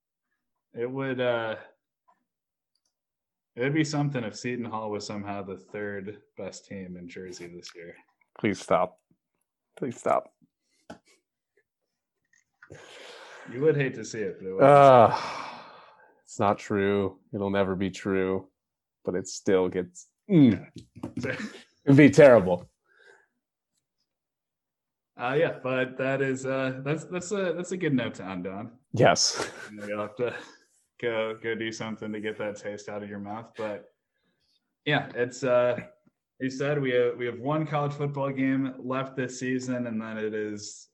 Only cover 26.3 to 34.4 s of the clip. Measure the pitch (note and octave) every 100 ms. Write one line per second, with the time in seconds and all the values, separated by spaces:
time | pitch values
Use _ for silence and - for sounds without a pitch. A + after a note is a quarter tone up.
26.3 | B2+ C3 C3+ C3 C3 C#3 D#3 - F3+ F3+
27.3 | G3+ F#3 E3 F3+ F#3 E3 B2+ A2 - G2
28.3 | F#2 F#2 F#2+ A#2+ - _ - B2+ - -
29.3 | - - - - G#2 G#2 G#2 G#2 - B2
30.3 | - - - _ _ _ - A#2+ A2+ A2
31.3 | A2 A2+ A2 A2+ A2 A2 G#2 A2 G#2+ G#2+
32.3 | G#2 G#2 G2+ G#2 G#2 - G#2 G#2 G2+ G2+
33.3 | A2 A#2 - G#2+ G2+ - _ _ _ _
34.3 | _